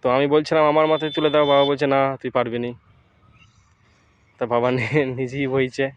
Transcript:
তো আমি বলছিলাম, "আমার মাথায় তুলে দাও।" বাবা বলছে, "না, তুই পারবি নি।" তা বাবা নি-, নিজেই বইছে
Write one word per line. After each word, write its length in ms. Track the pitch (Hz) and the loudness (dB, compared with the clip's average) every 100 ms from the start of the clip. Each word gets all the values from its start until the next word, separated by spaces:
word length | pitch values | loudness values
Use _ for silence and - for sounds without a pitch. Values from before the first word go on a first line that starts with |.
তো 80 | 127 | 0
আমি 180 | 127 143 | 0 2
বলছিলাম, 360 | 151 151 160 | 2 2 2
"আমার 240 | 151 151 156 | 4 4 2
মাথায় 240 | 156 156 | 0 -2
তুলে 180 | 143 151 | -2 0
দাও।" 160 | 147 147 | 2 4
বাবা 180 | 139 | 4
বলছে, 240 | 139 139 139 | 2 0 0
"না, 300 | 139 135 135 | 2 0 -2
তুই 100 | 127 | -4
পারবি 280 | 123 120 120 | -2 -2 -4
নি।" 140 | 120 120 _ _ _ _ _ _ _ _ _ _ _ _ _ _ _ _ | -6 -10 _ _ _ _ _ _ _ _ _ _ _ _ _ _ _ _
তা 60 | 120 | -4
বাবা 260 | 120 123 | -2 0
নি-, 340 | 127 113 147 135 | -2 -2 -2 -2
নিজেই 420 | 127 131 135 135 | -4 -8 -6 -4
বইছে 420 | 135 131 - 135 | -2 -4 -4 -6